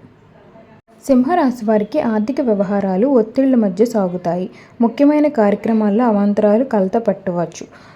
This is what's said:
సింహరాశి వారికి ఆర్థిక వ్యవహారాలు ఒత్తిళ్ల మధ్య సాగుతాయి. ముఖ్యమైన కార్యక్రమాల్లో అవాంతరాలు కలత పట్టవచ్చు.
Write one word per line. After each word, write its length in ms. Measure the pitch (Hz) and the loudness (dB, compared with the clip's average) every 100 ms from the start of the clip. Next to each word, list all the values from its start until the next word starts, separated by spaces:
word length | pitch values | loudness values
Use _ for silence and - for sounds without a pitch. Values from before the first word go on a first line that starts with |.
| - _ _ - - - - - _ _ - | -20 _ _ -20 -20 -20 -20 -20 _ _ 0
సింహరాశి 580 | 254 254 359 269 247 | 2 2 2 0 -2
వారికి 360 | 214 214 208 302 | 0 0 0 -4
ఆర్థిక 400 | 240 214 214 277 | -2 -2 -2 -2
వ్యవహారాలు 680 | 254 202 196 202 196 185 269 | 0 0 0 -2 -2 0 2
ఒత్తిళ్ల 480 | 262 220 - 269 | 2 0 0 2
మధ్య 300 | 247 208 185 | 2 0 0
సాగుతాయి. 640 | 240 226 185 175 170 175 185 - - - | 0 0 -2 -4 -4 -4 -6 -12 -12 -2
ముఖ్యమైన 480 | 233 226 285 302 302 | -2 2 2 4 0
కార్యక్రమాల్లో 760 | 262 202 202 214 220 214 208 | 2 0 0 0 0 0 0
అవాంతరాలు 600 | 240 202 202 208 208 214 | 0 0 0 2 2 2
కలత 320 | 269 214 190 196 | 0 0 0 -2
పట్టవచ్చు. 720 | - 190 - 175 165 - - - - | -2 -4 -4 -4 -6 -8 -18 -20 -20